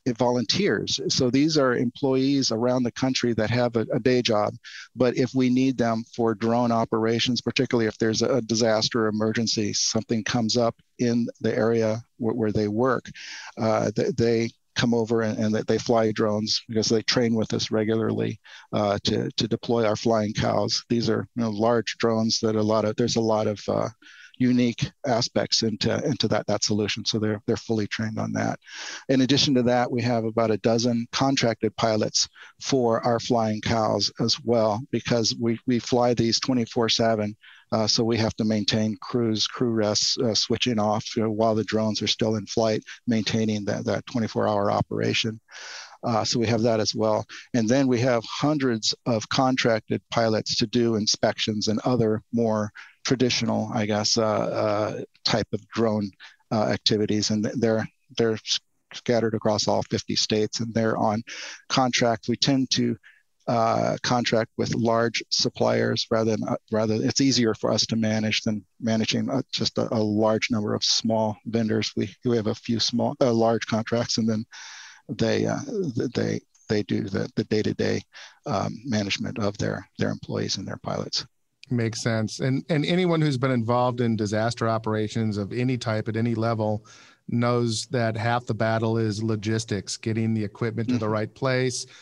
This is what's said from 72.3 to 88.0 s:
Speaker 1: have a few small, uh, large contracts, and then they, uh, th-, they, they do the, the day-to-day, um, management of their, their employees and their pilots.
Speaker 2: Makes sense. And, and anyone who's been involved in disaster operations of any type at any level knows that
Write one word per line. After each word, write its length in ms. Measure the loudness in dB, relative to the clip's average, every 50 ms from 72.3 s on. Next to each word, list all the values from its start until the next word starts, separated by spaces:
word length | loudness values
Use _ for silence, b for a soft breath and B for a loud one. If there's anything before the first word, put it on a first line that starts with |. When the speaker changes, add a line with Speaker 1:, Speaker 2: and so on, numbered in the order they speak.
| 0
Speaker 1:
have 100 | 0 0
a 80 | -2 -4
few 240 | -4 -4 -4 -2 -2
small, 380 | -2 -2 -2 0 -2 -2 0 0
uh, 120 | 2 2 4
large 340 | 4 4 4 2 0 -2
contracts, 520 | -2 -2 -2 -2 -2 -2 -2 -2 -2 -2 0
and 100 | 0 0
then 160 | 0 -2 -4 -8 B B B B B B B B B B B -12
they, 380 | -4 0 0 0 2 2 0
uh, 120 | 0 -2 -4 -6 -6 -6 -4 -4 -4 -2
th-, 160 | -2 -4 -2 -2
they, 260 | -2 -2 -2 -2 -4 -6 _ _ _ _ -2
they 160 | -2 -2 0
do 180 | -2 -2 -4 -2 -2
the, 200 | -4 -4 -4 -2 -4
the 80 | -4 -2
day-to-day, 600 | 0 0 0 0 0 -2 0 0 0 -2 -2 -4 -8 B B B B B B _
um, 340 | -4 -4 -2 -2 -4 -6 -8 -6
management 560 | -4 -2 -2 -2 -2 -4 -4 -6 -6 -6 -4
of 180 | -4 -4 -2 -2
their, 300 | -4 -4 -4 -4 -8 -12 _ -4
their 120 | -2 -2
employees 460 | -2 -4 -8 -6 -4 -4 -4 -4 -4
and 120 | -6 -6 -8
their 80 | -10
pilots. 500 | -10 -8 -6 -6 -6 -6 -4 -6 -6 -6 -8 _ _ _ _ _ _ -8 -4
Speaker 2:
Makes 320 | -2 0 0 -2 -2 -2 -2
sense. 380 | -2 0 0 -2 -2 -4 -4
And, 240 | -2 -2 -2 -2 -2 -2
and 160 | 0 0 0
anyone 380 | 2 0 2 2 2 2 2 2
who's 160 | 2 2 0
been 120 | 0 0
involved 500 | 0 0 0 2 2 2 2 2 2 0 0
in 120 | 0 2
disaster 540 | 0 0 0 0 0 0 -2 -2 -2 0 0
operations 720 | 0 0 -2 -2 -2 -2 -2 -2 -2 -2 -2 -2 -2 -2
of 140 | -4 -4 -4
any 260 | -2 0 0 -2 -2
type 280 | -2 -2 -2 -2 -2
at 100 | -4 -2
any 180 | -2 -2 0 0
level 500 | 0 0 0 0 0 0 -2 -2 -4 B B B B B B B B B -4
knows 580 | -2 0 2 2 2 2 2 0 -2 -4 -6
that 280 | -4 -2 0